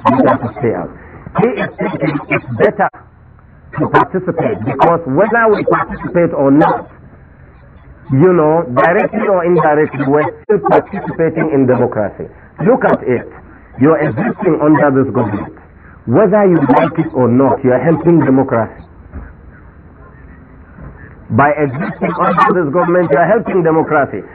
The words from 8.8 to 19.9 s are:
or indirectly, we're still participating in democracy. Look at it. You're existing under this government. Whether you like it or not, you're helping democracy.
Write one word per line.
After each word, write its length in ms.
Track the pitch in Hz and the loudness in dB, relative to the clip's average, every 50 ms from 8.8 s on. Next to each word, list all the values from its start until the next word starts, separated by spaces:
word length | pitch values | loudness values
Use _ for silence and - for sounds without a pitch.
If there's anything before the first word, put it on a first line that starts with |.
| - 165 175 214 - - - 214 214 208 | 2 2 2 2 0 -2 -2 -2 -2 0
or 160 | 196 180 165 | 0 0 2
indirectly, 640 | 175 180 165 147 156 151 151 156 131 - 135 139 135 | 2 2 2 2 2 2 2 0 0 -2 -4 -2 0
we're 240 | 143 147 156 - - - - - | 0 0 0 -2 -6 -6 -2 -2
still 160 | 415 - - 381 | -2 0 0 0
participating 800 | - - - - - - - 277 254 - 165 160 156 160 160 156 | 0 0 0 -2 -6 -10 -8 -8 -4 -2 -2 -2 0 -2 -2 0
in 160 | 143 135 135 123 | 0 2 2 2
democracy. 640 | 127 120 123 120 - 110 104 92 - - 82 - - - - - - - 156 | 2 2 0 -2 -2 -4 -4 -4 -6 -10 -14 -16 -16 -20 -20 -18 -10 -2 0
Look 240 | 202 262 262 - 190 | 2 2 2 2 0
at 160 | 143 - - | 0 0 0
it. 240 | - 123 - - - - - - - - - - - - - 127 | -2 -2 -2 -4 -8 -18 -20 -20 -20 -20 -20 -20 -16 -4 2 2
You're 240 | 156 160 143 151 160 | 4 4 2 0 -2
existing 480 | 107 113 202 240 - - - 180 156 123 147 | -2 -2 -4 -4 -4 -2 0 0 0 2 2
under 320 | 151 156 143 147 147 135 | 2 2 4 2 2 2
this 160 | 135 131 - | 2 0 0
government. 480 | - - 117 101 98 98 - - - - - - - - - - - - - 113 | -2 -2 -4 -4 -4 -8 -8 -12 -16 -20 -20 -20 -20 -20 -20 -20 -20 -12 -6 0
Whether 400 | 117 165 220 190 196 208 202 190 | 2 2 2 4 2 2 4 4
you 160 | 175 156 139 | 2 2 2
like 320 | - - 156 165 160 - | 2 2 2 0 0 -2
it 160 | - 156 160 | -4 -4 -4
or 160 | - 131 127 113 | -2 0 0 2
not, 320 | 120 127 139 131 120 - | 2 2 2 2 0 0
you're 240 | - 127 123 127 123 | 0 0 0 2 2
helping 400 | 165 160 151 - 170 170 160 135 | 0 0 0 2 2 2 4 4
democracy. 640 | 135 131 135 127 - 120 113 110 - - - - - - - - - - - - - - - - - - - - - - - - - | 2 2 2 2 0 0 -2 -2 -4 -8 -14 -20 -20 -20 -20 -20 -20 -18 -18 -18 -18 -20 -20 -20 -20 -20 -20 -20 -20 -20 -20 -20 -20